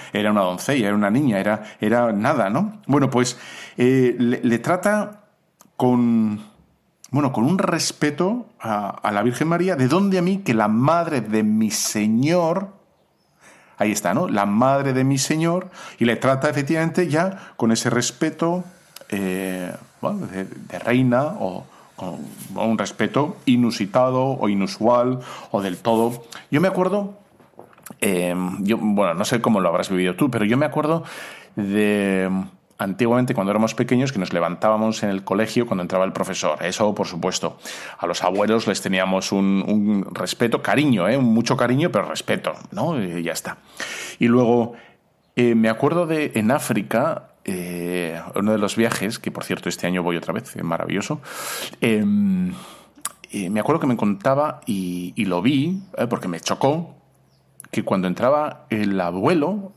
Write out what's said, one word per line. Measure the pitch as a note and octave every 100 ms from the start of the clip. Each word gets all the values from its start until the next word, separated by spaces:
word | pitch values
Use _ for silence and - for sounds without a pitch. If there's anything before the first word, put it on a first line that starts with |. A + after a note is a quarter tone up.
| -
era | G#2 G#2
una | G#2
doncella, | F#2 F2+ - C#3 G2+
era |
una | G#2 G2+
niña, | A#2+ D3 G2
era, | G2 G#2+ - -
era | G#2+ A#2+ A#2+
nada, | G2+ A#2+ D3+ G2
¿no? | B2+ G#3 - -
Bueno, | C#3+ C3+
pues, | B2+ B2 - - - - -
eh, | B2 C3 B2+ A#2+
le, | A#2+ B2
le | B2 A#2
trata | C#3+ F3+ G#3 G#3+ - - _ _ _ _ _ -
con, | B2 B2 A#2+ A2+ A2 G#2 - _ _ _ _ _ -
bueno, | C3 C#3
con | A#2+
un | B2+ F#3+
respeto | F#3 F3 - - D3+ C#3+ F3+ A#3+ - _
a, | A2+ G#2 G2+
a | - G#2
la | G#2
Virgen | A#2 B2 D#3
María, | E3+ F#3
"¿de | D#3 B2+
dónde | E3+ G3+ F#3
a |
mí | F3 G3
que | G3
la | A2 G#2+
madre | A2 C#3 E3+ E3 C#3+
de | G#2+ A2
mi | G#2+ G#2+ A2
Señor?". | - - A2 G#2+ A2+ C#3+ F3 D#3+ F3 G3 - _ _ _ _ _ _ - - _ -
Ahí | G#2+
está, | G2 F2
¿no? | A2 F3+
"La | G#2+
madre | G2+ G#2 C3 C#3 C#3
de | C3
mi | C3 C3+
Señor", | - D#3 E3 F3+ F3+ - - -
y |
le | A#2 A2
trata | C3 C3+ D3+
efectivamente | C#3+ C#3 D#3+ E3 D#3+ F3
ya | D3+ F#3+ G3 - -
con | A#2
ese | A2+ B2
respeto, | A#2 A#2+ - D#3 D3 E3 F3+ F3+ - _ - -
eh, | G2+ F#3+ F#2 F#2+ F#2 F2+ F2 - _
bueno, | - G3+ F#2+
de, | F#2+
de | F#2+ - - F#2+
reina | - B2+ B2+ B2 D3+ -
o | F#2+ F#2 F#2 - - -
con | F#2 E2 - - -
un | F#2+ A2+ G#2+
respeto | G2 - G#2+ C3+ D3 - -
inusitado | B2 A#2+ - G2 C3 B2+ C3
o | C3 C3 G#2+
inusual | G2+ F#2+ - A2 A#2+ B2 B2+ - - -
o | G#2
del | G2 F2+
todo. | - A2+ A#2 C3 - - -
Yo | C#3
me | F#3
acuerdo, | F#3 F3+ G3+ G3 - _ _ - - - - - -
eh, | G#2+ F2+ F2 F2+ F#2 F#2
yo, | G2 A2+
bueno, | G#2+ G2+ F#2+
no | E2+
sé | A2 A#2+
cómo | C3+ G#2
lo | F2
habrás | F2 F2+
vivido | F#2 F2+
tú, | F2+ C#3+
pero | A2
yo | G#2 B2+
me | D3
acuerdo | D3+ D3+ E3 - - - - - -
de | G2 G#2 G#2 G#2 G2+ F#2+ F#2+ F#2+ F#2 - _ -
antiguamente | G2 F2+ A#2 B2 B2+
cuando | A#2+ G2
éramos | G#2 A2
pequeños | - B2 B2 C3
que | G#2+
nos | F2
levantábamos | F2 E2+ F2 G#2+ G#2+ A2 A2
en | G#2
el | F#2+
colegio | - G2 A2 B2 A#2
cuando | G2
entraba | F2 F#2 F#2+
el |
profesor. | - F#2 F2+ E2+ D2+
Eso, | E2+ - G#2+
por | G2+ F#2+
supuesto, | E2+ F#2 - E2 - - - - -
a | F2
los | F2
abuelos | F2+ F#2+ G#2 A2+ A2
les | F#2+
teníamos | G2+ F#2+ F#2 F#2+ -
un, | G2 G2 G2 -
un | G#2+ G#2 G2+ -
respeto, | - F2+ - A#2+ C#3
cariño, | - A2 D3+ G#2+ F2+
¿eh? | C3+
Mucho | B2 A2+ A#2 B2+
cariño, | A#2+ C3 E3+
pero | A2 D#2
respeto, | D#2 - G2 D#2+ D#2 -
¿no? | F#2+ D3+ D3+
Y | F#2 E2+
ya | E2+
está. | D#2+ - - _ - - - - -
Y | A#2
luego, | A#2+ A#2 A#2+ A#2 - - _ _ _ _ -
eh, | A#2+
me | A2+ A2
acuerdo | A2 C#3 E3 E3
de | D#3+ C#3+ B2
en | G#2+
África, | D3 - G#2+ - A2 D#3 - - _
eh, | - F#2 F2 F2 F2 F2+ E2+ E2 -
uno | - G#2
de | G#2+
los | G#2 -
viajes, | A2+ - G2 A#2
que | G2+
por | -
cierto | - F#2 F2+
este | - F2+
año | F2+
voy | E2+ E2+
otra | -
vez, | G2 - -
es |
maravilloso, | F2 E2 E2+ F2+ - D#3 - - - - - -
em, | B2 G#2+ G#2 G#2 G2+ F#2 F2+ - - - - - - - -
eh, | G#2 F#2
me | G#2+
acuerdo | G#2+ D#3+
que | D3
me | A#2
contaba | G#2 G2 C3+ C3+ D3+ C#3+
y, | - G2 F2+ F2+ F2+ -
y | G2
lo | F2
vi, | G#2+ C#3 D#3 F#3+ - -
eh, | A#2+
porque | G2+ F#2
me | E2
chocó, | - E2+ C3+ D#3+ E3+ - _ _ _ _ _ _ -
que | -
cuando | F#2+ G2 F#2
entraba | F2 A#2+ D3 D3+ - -
el | A2 G#2 F#2+
abuelo | F2 F2+ A#2+ F3 D3 G#3 F#3+